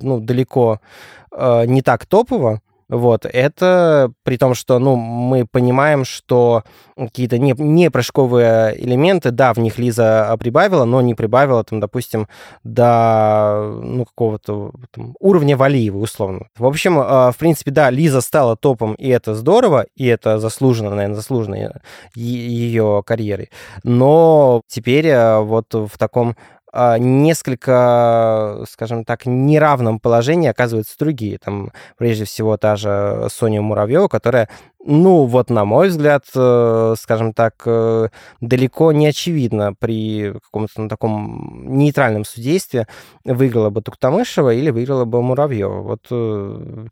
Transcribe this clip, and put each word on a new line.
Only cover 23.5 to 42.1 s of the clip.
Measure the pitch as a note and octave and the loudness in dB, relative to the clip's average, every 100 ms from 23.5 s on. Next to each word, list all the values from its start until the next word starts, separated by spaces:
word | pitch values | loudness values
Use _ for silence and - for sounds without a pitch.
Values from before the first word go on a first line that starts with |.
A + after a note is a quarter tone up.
| - - - A#2+ | -18 -20 -10 0
Но | A#2+ C3+ D#3+ E3 D3+ C3+ A#2 - | 2 4 6 6 6 4 2 -2
теперь, | A#2+ B2 C#3 D#3+ | -8 0 0 2
э, | B2+ A2+ G#2+ | 2 4 2
вот | G#2+ A2+ - | 0 -2 -2
в | A2+ G#2+ - | -6 -6 -6
таком | A2+ B2 A#2 A2 - _ _ | -4 -2 -2 -6 -16 _ _
а, | - B2 A2+ | -2 0 2
несколько, | B2 C3+ D3+ D#3+ - B2 - B2 B2 A#2+ A#2+ A#2 A2+ A2 G#2+ G#2+ A2+ | 2 4 2 0 -4 -6 0 2 4 4 4 2 2 0 -4 -8 -14
скажем | - A2+ A#2 A2 | -10 -8 -6 -6
так, | A#2 B2+ | -6 -4
неравном | B2+ C#3 D3+ D3+ C3+ A#2 A2 | 0 2 4 4 2 0 -2
положении | A#2+ A#2 A#2+ F3 D3+ | 0 2 2 0 0
оказываются | - A#2+ A2+ G#2+ - | 0 -2 -4 -8 -6
другие. | D3+ C3 G#2 G2+ | -4 -4 -8 -8
Там, | - G2+ G2+ - - _ | -10 -10 -10 -16 -20 _
прежде | A#2+ A2 G#2 | -2 -2 -6
всего, | - A2 G#2+ | -4 -2 0
та | G#2+ G#2 | 0 0
же | G#2 G2+ G2+ G#2+ A2 | -2 -2 -2 -4 -6
Соня | - A2+ G#2+ | -4 -2 -2
Муравьева, | G#2+ G#2 G#2 D#3 G3+ | -2 -2 0 0 0
которая, | - A#2 B2 G#2+ - - _ | 0 0 0 -2 -8 -20 _
ну, | - D3 F#3 F3 B2+ | 0 4 6 6 4
вот, | B2 A#2+ | 2 2
на | A2+ G2+ | 0 2
мой | A#2+ G3 | 2 2
взгляд, | E3 D3 C#3+ - C3 | 2 2 0 -2 0
э, | B2+ A#2+ A#2 A2+ A2+ A2+ | 2 2 2 0 0 -2
скажем | - A2+ A2+ | -4 -2 -2
так, | G#2+ A2+ - A#2 | -2 -2 -2 -2
э, | A2+ A2+ A2+ A2 - - _ | 0 0 0 -2 -6 -20 _
далеко | A#2 B2+ C3 - D#3+ | -4 -2 -2 2 2
не | D3 D3+ | 4 2
очевидно | - F3+ D#3+ A#2 G#2+ G#2 F#2+ | 0 -4 -2 -2 -2 -4 -4
при | A#2 A2 A2 G#2+ G2+ G2 | -6 -4 -6 -6 -6 -10
каком-то, | - G#2 G#2+ - | -12 -8 -8 -8
ну, | G#2+ | -10
таком | A2 A2 G#2+ G#2+ A2+ - - C3 C3+ | -6 -4 -4 -8 -12 -14 -16 -6 0
нейтральном | D3 C#3+ B2+ | 0 0 -2